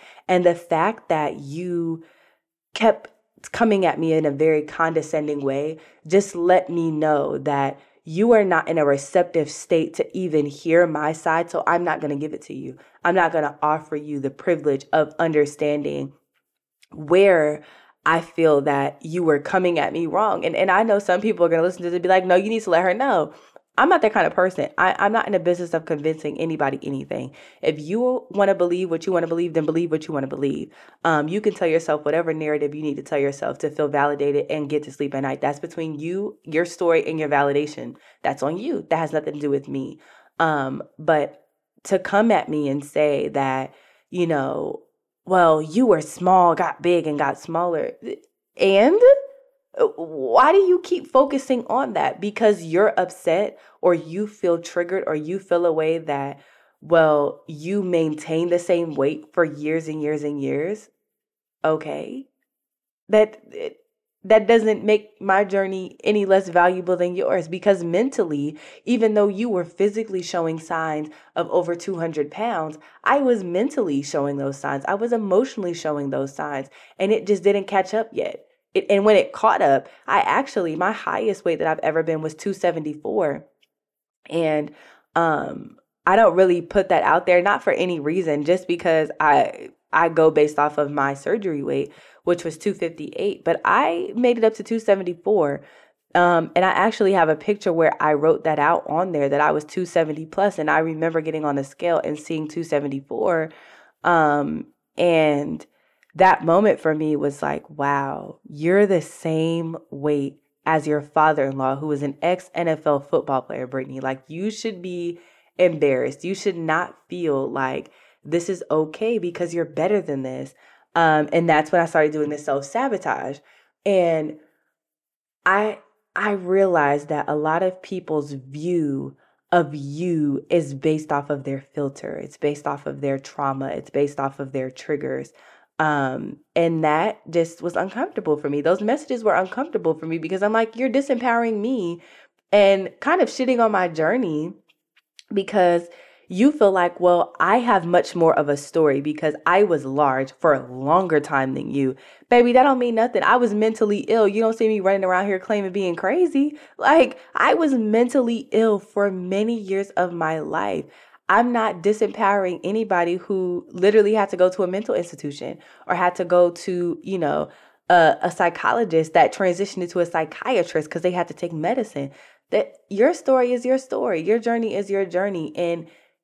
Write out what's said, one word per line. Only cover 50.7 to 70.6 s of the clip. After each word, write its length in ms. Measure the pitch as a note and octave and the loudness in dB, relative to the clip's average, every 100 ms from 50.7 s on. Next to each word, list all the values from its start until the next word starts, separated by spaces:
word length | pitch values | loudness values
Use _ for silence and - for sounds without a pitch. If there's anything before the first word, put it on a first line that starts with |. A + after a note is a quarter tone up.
| F4+ | 2
keep 260 | - F4 - | 0 -6 2
focusing 580 | C4 C#4+ C#4 - B3 - | 2 4 0 -2 -4 -2
on 240 | B3 C4+ | -2 -2
that? 280 | F#3 C#3 - | -2 -2 -2
Because 440 | G3+ G#3 A3 F#3+ | -8 2 2 2
you're 280 | E3 E3 G#3 - | 0 2 2 2
upset 580 | F#3 - F3+ E3+ G#3 - - - | -4 -4 -2 0 -2 -8 -20 -2
or 140 | F3+ | 2
you 320 | E3+ D#3 F3 G#3 | 2 -2 -8 -8
feel 320 | - F3 E3+ | -4 -2 -2
triggered 460 | E3+ F3+ F3 F#3+ - | -2 -6 -4 -4 -4
or 80 | |
you 240 | D#3 D3+ F#3+ | -6 -6 -8
feel 260 | F#3+ F3 | -2 0
a 80 | F3 | 2
way 240 | D#3+ D#3 E3 | 0 0 -2
that, 440 | D#3 C#3 C#3 - _ _ _ _ | -4 -4 -6 -10 _ _ _ _
well, 640 | D3+ E3 D#3 D3 C#3+ - - | 2 4 6 4 0 -4 -14
you 360 | D3+ D#3+ G3+ | -12 -4 -2
maintain 680 | F#3 E3+ D#3+ D3+ - D#3+ F3 | 0 0 0 -4 -4 -2 0
the 80 | F3 | 0
same 360 | F3 F3 E3 | 0 0 0
weight 380 | C#3+ C#3 D#3 - | 0 -2 -2 -6
for 120 | - | -2
years 420 | D#3+ C#3+ D3+ D#3+ D#3 | -2 -2 -4 -4 -4
and 160 | D#3 | -6
years 220 | D3 D3+ | -4 -4
and 180 | D3 D3 | -6 -6
years? 480 | C3+ C#3 E3 G#3+ - _ _ _ _ _ _ _ | -4 -4 -4 -8 -12 _ _ _ _ _ _ _
Okay. 640 | D#3+ D#3 D#3 D3 - C4 C4+ _ _ _ _ _ _ _ - | -2 -2 -4 -10 -10 -12 -16 _ _ _ _ _ _ _ 2
That, 320 | G#3+ G#3+ - _ | 4 4 0 _
it, 240 | - - - _ _ _ _ | -12 -12 -12 _ _ _ _
that 240 | F#3+ A3 G3+ | 4 4 6
doesn't 360 | A#3 A3 G#3 | 4 4 0
make 340 | G#3 G#3+ G#3+ - | 2 2 0 -10
my 240 | G3 G3 | 0 0
journey 520 | G3+ G3 F#3+ F#3+ F#3 - | 2 0 -2 -4 -10 -6
any 240 | - G#3 F#3+ | 0 0 4
less 220 | F#3+ F#3+ | 2 4
valuable 480 | F3 F3+ F#3 F3 F3 | 4 4 2 -2 0
than 180 | F3+ | 0
yours, 320 | F3+ - F#3+ D#3+ | -2 0 0 -2
because 380 | F3 G#3 F#3+ | -2 2 2
mentally, 720 | E3+ F3 B3+ B3+ F3 D3 C#3+ D3+ - - | 2 0 0 -2 -2 -2 -6 -8 -20 -12
even 300 | - B3 A3 | -2 0 2
though 140 | G#3+ G#3 | 2 2
you 200 | F#3+ A#3+ | 0 -4
were 160 | F#3 | -4
physically 560 | E3+ - G3+ G#3 A3 F#3+ | -4 -2 -2 -2 -6 -6
showing 380 | E3 F3 E3 | -4 -4 -2
signs 520 | D#3+ | -4